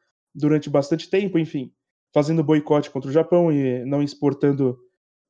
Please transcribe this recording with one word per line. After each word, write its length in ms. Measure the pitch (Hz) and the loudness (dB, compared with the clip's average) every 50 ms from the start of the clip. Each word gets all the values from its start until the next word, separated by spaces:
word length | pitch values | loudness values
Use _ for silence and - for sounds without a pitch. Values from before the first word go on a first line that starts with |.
| _ _ _ _ _ _ - | _ _ _ _ _ _ -8
durante 340 | 139 143 147 156 151 147 147 | -2 0 2 2 0 -2 0
bastante 400 | 143 147 139 - 165 160 - - | -2 0 0 0 -4 -4 -4 -4
tempo, 300 | - 190 208 190 190 175 | -2 -2 -2 0 -2 -2
enfim, 340 | 160 156 - 143 127 - _ _ _ _ _ _ _ _ | -4 -4 -6 -10 -10 -10 _ _ _ _ _ _ _ _
fazendo 320 | - 147 143 147 165 165 151 | -2 0 0 2 0 0 2
boicote 460 | 143 156 151 147 - 151 147 143 - | 2 2 2 2 2 0 0 0 -2
contra 180 | - 135 131 139 | -8 -8 -6 0
o 40 | |
Japão 380 | 135 160 160 165 175 175 175 165 | 0 0 2 2 2 2 4 2
e 320 | 151 143 135 131 123 127 120 | 2 2 0 0 -2 -2 -4
não 160 | 135 143 143 | -2 -2 -2
exportando 760 | 147 143 - - 147 143 139 - - 143 139 135 139 127 123 - _ _ _ _ _ _ _ _ _ | -2 -4 -4 -2 -2 -2 0 2 0 0 2 2 0 0 -2 -4 _ _ _ _ _ _ _ _ _